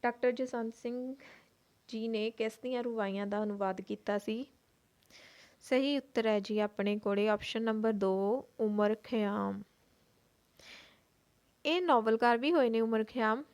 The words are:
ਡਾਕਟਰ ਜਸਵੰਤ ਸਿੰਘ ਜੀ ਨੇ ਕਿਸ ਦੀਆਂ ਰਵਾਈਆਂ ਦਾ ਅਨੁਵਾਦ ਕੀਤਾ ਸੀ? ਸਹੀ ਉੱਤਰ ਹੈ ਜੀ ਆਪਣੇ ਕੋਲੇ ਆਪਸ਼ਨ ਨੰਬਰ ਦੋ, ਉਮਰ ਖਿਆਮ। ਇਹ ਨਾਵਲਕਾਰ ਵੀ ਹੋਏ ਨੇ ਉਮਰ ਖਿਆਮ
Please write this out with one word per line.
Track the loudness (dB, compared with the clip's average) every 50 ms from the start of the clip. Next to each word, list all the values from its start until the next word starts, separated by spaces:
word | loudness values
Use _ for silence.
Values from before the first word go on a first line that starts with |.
| 0
ਡਾਕਟਰ | -2 -2 2 0 0
ਜਸਵੰਤ | 2 2 -4 -4 -4 -4 -4 -4 -6
ਸਿੰਘ | -8 -10 -8 -6 -6 -6 -8 -10 -12 -16 -20 -20 -20 _ _ _ _ _ _ _ _ _ -10
ਜੀ | -8 -6 -4 -2
ਨੇ | -2 -2 -2 -2
ਕਿਸ | -2 -2 -4 -4 -4 -6 -6
ਦੀਆਂ | -4 -4 -2 -4
ਰਵਾਈਆਂ | -4 -2 -2 -2 -2 -2 -4 -4 -2
ਦਾ | -2 -2 -2
ਅਨੁਵਾਦ | -2 -2 -2 -2 -2 -2 -4
ਕੀਤਾ | -6 -8 -8 -8 _ -2 -2 -2
ਸੀ? | -2 -4 -6 -6 -6 -10 _ _ _ _ _ _ _ _ _ _ _ _ -20 -20 -20 -20 -20 -20 -20 -20 _ _
ਸਹੀ | -6 0 0 2 2 2 0 -2
ਉੱਤਰ | -2 -2 _ -2 0 2
ਹੈ | 2 0
ਜੀ | 0 -2 -2 0
ਆਪਣੇ | 0 -2 -2 -2 -2 -2 -2 0
ਕੋਲੇ | 0 0 0 2 2 2
ਆਪਸ਼ਨ | 2 0 -2 -6 -6 -4
ਨੰਬਰ | -2 -2 -2 0 0 0
ਦੋ, | 0 2 2 2 2 2 2 0 0 -2 -4 -8 _ _
ਉਮਰ | -2 0 2 2 2 2 2
ਖਿਆਮ। | -2 -4 -4 -2 0 0 0 0 -2 -2 -2 -4 -6 -10 _ _ _ _ _ _ _ _ _ _ _ _ _ _ _ _ _ _ _ -20 -20 -20 -20 -20 -20 -20 _ _ _ _ _ _ _ _ _ _ _ _ _ _
ਇਹ | 0 2 2
ਨਾਵਲਕਾਰ | 4 4 4 4 4 4 2 4 4 4 4 4
ਵੀ | 2 2
ਹੋਏ | 4 4 4 4
ਨੇ | 4 2
ਉਮਰ | 2 2 2 0 0
ਖਿਆਮ | -2 -2 -2 0 0 0 0 -4 _